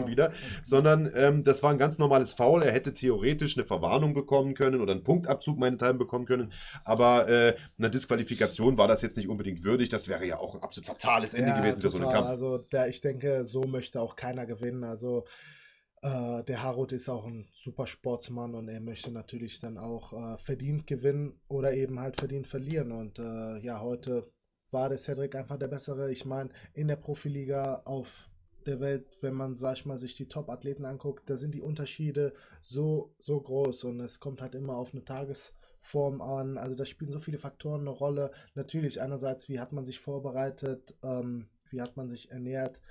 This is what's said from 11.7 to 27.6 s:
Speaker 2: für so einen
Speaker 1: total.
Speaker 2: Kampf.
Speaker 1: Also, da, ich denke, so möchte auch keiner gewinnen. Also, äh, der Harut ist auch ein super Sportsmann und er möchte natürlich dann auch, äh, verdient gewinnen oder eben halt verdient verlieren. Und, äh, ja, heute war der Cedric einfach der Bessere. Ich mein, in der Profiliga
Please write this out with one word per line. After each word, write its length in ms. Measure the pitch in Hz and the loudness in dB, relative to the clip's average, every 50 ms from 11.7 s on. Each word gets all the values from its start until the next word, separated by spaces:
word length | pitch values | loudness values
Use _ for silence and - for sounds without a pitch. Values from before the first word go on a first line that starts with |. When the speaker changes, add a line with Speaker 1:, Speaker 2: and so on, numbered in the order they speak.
| 98 95 | 2 2
Speaker 2:
für 80 | 92 98 | 0 0
so 80 | 92 90 | 0 2
einen 80 | 87 | 0
Speaker 1:
total. 140 | 131 127 - | 2 4 2
Speaker 2:
Kampf. 80 | - - | 2 2
Speaker 1:
Also, 280 | 127 120 127 131 127 123 - _ | -2 -2 -2 -2 -2 -4 -4 _
da, 160 | - 131 127 | 0 0 0
ich 160 | 123 123 - | 0 -2 -2
denke, 160 | - 143 127 127 135 143 135 131 | -4 -4 -2 0 0 0 0 0
so 200 | 123 113 117 131 | -2 -2 -2 -2
möchte 380 | 131 131 131 127 117 - - 120 | -2 -2 -2 -4 -6 -6 -6 -6
auch 140 | 117 113 - | -6 -6 -6
keiner 320 | - 123 123 127 127 120 | -8 -8 -8 -6 -6 -6
gewinnen. 380 | 113 117 101 123 120 123 127 120 | -8 -8 -6 -6 -6 -4 -6 -6
Also, 400 | 117 113 110 120 123 123 120 120 - - - - - - - - - _ _ _ _ _ _ | -8 -8 -6 -4 -2 -2 -2 -4 -6 -16 -20 -20 -20 -20 -20 -20 -20 _ _ _ _ _ _
äh, 420 | - 139 131 123 120 120 120 117 117 | -6 -4 -4 -4 -4 -4 -6 -6 -4
der 180 | 139 127 110 | -6 -6 -4
Harut 300 | 123 131 123 127 135 131 | -4 -4 -2 -2 -4 -4
ist 160 | 131 123 - 139 | -4 -6 -6 -6
auch 180 | 123 110 104 | -6 -6 -8
ein 220 | 117 113 110 104 - | -10 -12 -12 -14 -16
super 360 | _ - - 127 113 - 123 - | _ -16 -16 -12 -8 -8 -8 -8
Sportsmann 680 | - - - 127 120 120 - - 123 120 120 120 113 | -8 -6 -4 -4 -4 -4 -6 -10 -8 -8 -8 -8 -8
und 140 | 113 113 110 | -10 -10 -10
er 120 | 113 110 | -10 -10
möchte 300 | 113 117 110 - - 127 | -10 -10 -10 -10 -10 -10
natürlich 480 | 120 113 107 - - 117 117 107 - - | -10 -12 -12 -12 -10 -10 -8 -10 -10 -12
dann 180 | - 117 113 | -12 -12 -12
auch, 360 | 95 110 117 117 110 - - | -10 -8 -8 -8 -8 -10 -12
äh, 260 | 110 117 117 113 113 - | -12 -10 -10 -10 -10 -10
verdient 480 | - - 135 117 131 143 151 151 156 | -6 -6 -6 -4 -2 -2 -2 -4 -2
gewinnen 540 | - 143 120 127 143 143 147 147 139 - _ _ - | -4 -6 0 2 0 2 0 -4 -6 -10 _ _ -6
oder 240 | 139 139 135 139 127 | -4 0 0 0 2
eben 240 | 135 135 127 131 123 | 0 -2 -2 -4 -6
halt 180 | 127 135 127 | -6 -6 -6
verdient 300 | - 143 131 139 139 127 | -6 -6 -6 -6 -8 -8
verlieren. 460 | - - 135 131 143 160 156 127 120 | -6 -8 -8 -6 -4 -4 -4 -4 -4
Und, 260 | 113 113 110 104 - 113 | -6 -8 -10 -10 -10 -10
äh, 400 | 117 117 113 113 110 110 110 107 | -10 -8 -8 -8 -8 -8 -8 -8
ja, 220 | 107 120 117 104 | -8 -8 -8 -6
heute 500 | 110 120 123 120 - 131 123 120 120 - _ _ _ _ _ _ _ _ | -6 -6 -6 -6 -4 -2 -2 -2 -4 -6 _ _ _ _ _ _ _ _
war 180 | - 131 131 135 | -2 -2 0 0
der 100 | 139 131 | -2 -4
Cedric 360 | - - 139 135 139 135 139 | -4 -6 -4 -4 -4 -6 -6
einfach 220 | 135 131 - 143 131 | -10 -8 -8 -8 -6
der 80 | 135 | -6
Bessere. 460 | 123 143 135 - 147 139 131 139 135 | -6 -6 -8 -8 -8 -6 -4 -4 -4
Ich 120 | 131 - - | -4 -6 -6
mein, 260 | 131 135 135 135 131 - - - - _ | -6 -6 -6 -8 -8 -12 -18 -20 -14 _
in 120 | 147 151 | -2 -2
der 80 | 151 147 | -2 -2
Profiliga 880 | 147 - 151 143 - - 147 143 143 135 131 139 139 | -2 -4 -8 -8 -6 -6 -6 -6 -4 -4 -2 -2 -2